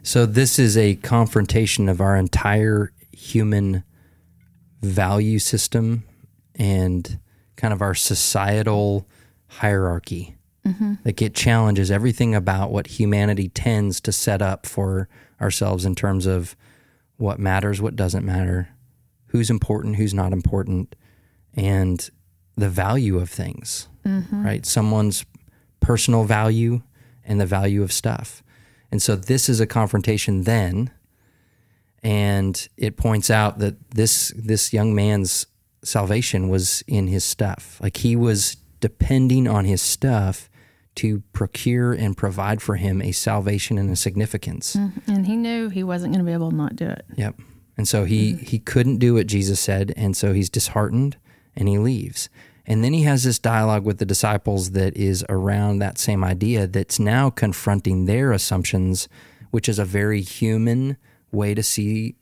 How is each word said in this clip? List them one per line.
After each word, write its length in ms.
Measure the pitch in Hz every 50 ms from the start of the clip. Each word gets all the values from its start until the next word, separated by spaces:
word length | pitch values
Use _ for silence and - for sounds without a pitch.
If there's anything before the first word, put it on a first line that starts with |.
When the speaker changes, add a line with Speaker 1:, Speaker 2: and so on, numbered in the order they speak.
Speaker 1:
So 240 | - - - 123 120
this 320 | 110 107 123 131 123 - -
is 180 | 127 110 101
a 200 | 113 107 101 98
confrontation 920 | - - - 120 117 120 113 - 110 101 - - 113 110 101 - - 101 98
of 120 | 92 87
our 160 | 98 98 98
entire 760 | 95 95 90 - - - 104 104 107 107 110 107 104 104 - _ _ - _
human 720 | - - - - - 113 107 107 104 101 98 98 95 92 - _ _ _ _ _ _ _ _ _ _ _ _ _ _ _ _ _ _ _
value 560 | - 98 95 107 95 92 101 104 107 110 110 104
system 680 | - - - 104 - - - 117 113 113 117 117 110 - - _ - _ _ _ _ _ _
and 640 | - 104 98 98 95 92 90 90 90 85 - - - _ _ _ _ _ _ _
kind 160 | - - 113 107
of 80 | 92
our 120 | 101 98 90
societal 1120 | - - - 101 - - - - 101 98 101 104 107 104 110 104 104 104 101 101 98 95 _ _ _ _ _ _ _ _ _
hierarchy. 880 | - - - 104 101 98 95 90 85 87 - - 87 87 - - - - _ _ _ _ _
Speaker 2:
Mm-hmm. 280 | 196 180 196 214 208 202 196 -
Speaker 1:
Like, 180 | 117 104 -
it 120 | 113 104 -
challenges 560 | - - 123 117 113 110 107 101 98 98 92
everything 440 | 101 101 113 123 110 - 123 117 110
about 360 | 104 90 98 95 95 98 101
what 160 | - 101 -
humanity 600 | - - - 113 101 104 101 104 104 104 101 95 90
tends 520 | _ - - 123 113 104 104 101 90 -
to 100 | - -
set 300 | 98 - - 113 104 95
up 240 | 104 95 - - -
for 420 | - - - 98 95 95 95 95 - _ - - _ _ _
ourselves 440 | 107 104 90 - 101 95 95 90 90
in 100 | 98 92
terms 320 | - - 101 95 95 87
of 300 | 95 92 90 87 85 - _ _ _ _ _ _ _ _ _ _ _ _
what 220 | - 117 98 98 -
matters, 420 | 101 95 92 98 101 104 101 95
what 160 | 104 110 -
doesn't 280 | 113 98 92 87 92 92
matter, 440 | 92 92 92 92 90 92 90 90 - - _ _ _ _ _ _ _ _ _ _ _
who's 220 | - 120 117 107
important, 460 | 117 104 - - 107 107 - 107 107
who's 180 | 101 110 101 101
not 180 | 98 95 92
important, 600 | 95 95 - - - 98 92 - 95 92 92 - - _ _ _ _ _ _ _ _ _ _ _ _
and 540 | - 98 98 98 95 95 92 90 87 - - _ _ _ _ _ _ _ _ _
the 120 | - 104 98
value 500 | 87 95 92 98 117 139 127 101 92 87
of 120 | 90 -
things, 580 | - - 92 - - - - - - - - - - - _
Speaker 2:
Mm-hmm. 400 | 202 190 190 175 - 214 208 208
Speaker 1:
right? 200 | 104 107 110 117
Someone's 580 | - - 117 107 107 110 107 107 104 98 - - _ _ - _ - _ _ _ _ _ _
personal 440 | - - 120 110 - - 117 113 110
value 580 | 104 113 107 110 110 110 113 117 117 120 120 - _ _ _ - - _ - _
and 160 | - 107 101
the 60 | 101
value 360 | 87 98 95 98 98 98 101
of 100 | 101 90
stuff. 500 | - - - 117 117 - - - - - _ _ _ _ - _ _ _ _ _
And 100 | - 101
so 140 | - - 107
this 320 | 92 95 - 131 127 - -
is 120 | 123 110
a 60 | 113
confrontation 760 | 104 - 117 110 98 - 101 - - 107 104 - - 101 95 90
then, 460 | 101 117 113 98 90 92 98 123 127 - _ _ _ _ _ _ _ _ _ _ _ _ _ _ _ _ _ _ _ _ _
and 640 | - 110 104 104 101 101 101 98 95 95 92 - - - _
it 200 | - - 107 -
points 340 | - - 113 110 104 - -
out 280 | 110 107 107 104 - -
that 320 | 107 101 101 - - _
this, 400 | - 110 110 110 - - - - -
this 360 | 113 110 110 110 104 - -
young 220 | - 110 107 110 107
man's 520 | 101 101 107 104 101 98 90 - - - _ _ _ _ _ _ _
salvation 680 | - - - 113 101 92 104 117 127 - - 95 92 92
was 340 | 95 95 90 - - - -
in 200 | - - 104 95 92
his 160 | 98 92 -
stuff. 540 | - - - 107 98 95 - - - - -
Like, 160 | - 98 - -
he 160 | - 120 117
was 400 | 120 120 117 107 101 101 - - - - _ _ -
depending 680 | - 107 - _ - - 139 131 131 127 127 131 127 117
on 160 | 107 104 98
his 180 | 98 98 87
stuff 680 | - - - - - 135 123 107 98 95 92 - - _ _ - - _ _ _ _ _ _
to 260 | - - 107 107 101 - _
procure 600 | - - 107 101 - - - 127 120 123 123 120
and 240 | 120 - 110 101 95
provide 440 | - - 98 92 95 95 101 110 104
for 140 | - - 104
him 240 | 98 101 98 95 95
a 100 | - -
salvation 640 | 90 - - 107 104 104 98 101 104 98 - - - 101
and 120 | 98 95
a 60 | 92
significance. 800 | - - 101 90 104 107 - - - - - 82 - - - -
Speaker 2:
Mm-hmm. 340 | 202 202 196 190 - - -
And 160 | 202 196 190
he 100 | 190 220
knew 320 | 233 233 233 233 233 226 220
he 140 | 185 190 185
wasn't 280 | 180 175 175 175 175
gonna 120 | - 185 175
be 80 | 170
able 180 | 170 170 165 165
to 60 | 160
not 200 | 156 147 - -
do 100 | - -
it. 180 | - - - - - -
Speaker 1:
Yep. 200 | - 110 - - - - - - - _ _ _
And 100 | - 107
so 180 | - - 107 98
he, 280 | 87 110 107 107 110
Speaker 2:
Mm-hmm. 140 | - 170 -
Speaker 1:
he 120 | - 131 110
couldn't 400 | - - - 127 120 131 131 104
do 160 | 123 120 117
what 120 | 113 98
Jesus 340 | 101 104 98 98 101 98 -
said, 320 | - - 98 98 98 98 78
and 200 | - 104 98 92
so 160 | - - 104
he's 180 | 95 101 95 87
disheartened, 680 | - 120 - - - 107 104 - - 120 135 143 139 - _ _ - _ _ _ _
and 120 | - 101 101
he 100 | 101 101
leaves. 500 | 107 127 131 107 - 135 139 - - - _ - - - _ _ _
And 180 | - 110 110 113
then 80 | 127
he 100 | 151 165
has 220 | 151 147 139 131 123
this 140 | 127 117 -
dialogue 460 | - 113 117 110 110 110 107 104 98
with 140 | 107 98 -
the 60 | 104
disciples 680 | 95 98 - - 107 107 101 _ - 101 98 92 92
that 240 | 95 98 95 98 -
is 280 | - 101 98 95 92 - -
around 500 | 98 95 92 101 101 104 104 104 101 98
that 200 | 101 95 - -
same 240 | - - 104 95
idea 440 | 92 90 95 90 104 110 120 110 98
that's 340 | 90 92 98 92 - - -
now 300 | 107 104 110 127 139 135
confronting 720 | - - 117 104 92 - - - 101 101 - 92 95 92 92
their 260 | 90 104 123 139 135
assumptions, 760 | 110 95 - - 101 90 87 - - 95 92 92 92 90 - - - - - - - _ - -
which 180 | - 113 - -
is 100 | 107 104
a 60 | 101
very 340 | 90 95 101 104 107 107 104
human 760 | 98 - - - - 110 110 110 113 117 117 127 131 135 139 - _ _ _ _ _ _
way 220 | - 104 104 104 104
to 80 | 107
see 540 | 107 - - - 104 104 107 110 110 117 - _